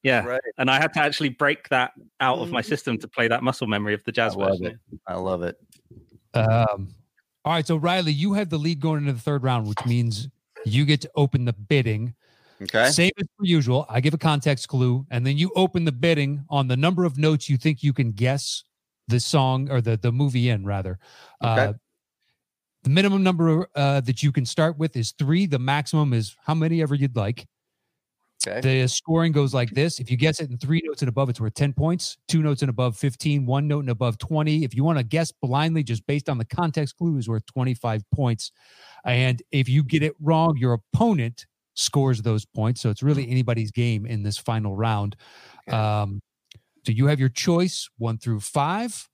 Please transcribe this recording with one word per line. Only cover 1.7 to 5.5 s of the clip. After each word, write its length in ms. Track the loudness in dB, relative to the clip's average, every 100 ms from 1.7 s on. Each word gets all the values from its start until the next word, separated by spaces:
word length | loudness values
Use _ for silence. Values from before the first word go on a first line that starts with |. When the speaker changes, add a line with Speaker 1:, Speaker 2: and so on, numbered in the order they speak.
| 0 0 -6 -20 _
Speaker 1:
out 160 | 0 0
of 100 | -2
my 120 | -4
Speaker 2:
Mm-hmm. 80 | -2
Speaker 1:
system 280 | -4 -2 -6
to 80 | -6
play 180 | -2 0
that 160 | 2
muscle 240 | 0 -2 -2
memory 260 | -2 -2
of 80 | -4 -4
the 60 |
jazz 220 | -2 -2 0
Speaker 2:
I 40 |
love 100 | 0 0
Speaker 1:
version. 60 | -4
Speaker 2:
it. 120 | -10 _ -18 -10
I 100 | -6
love 260 | -4 -4
it. 160 | -4